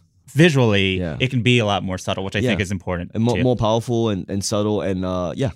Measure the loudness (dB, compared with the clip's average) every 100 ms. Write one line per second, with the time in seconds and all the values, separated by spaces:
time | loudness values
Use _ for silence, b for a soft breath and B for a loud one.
0 | _ _ -4 4 4 6 4 4 2 0
1 | -4 -2 -2 0 2 4 2 0 -2 -6
2 | -4 -4 -4 -2 0 0 -2 -4 -6 -6
3 | -6 -2 0 2 2 2 2 0 0 0
4 | 0 -2 -4 -4 -2 0 0 0 -2 -2
5 | -2 -2 -4 -4 -4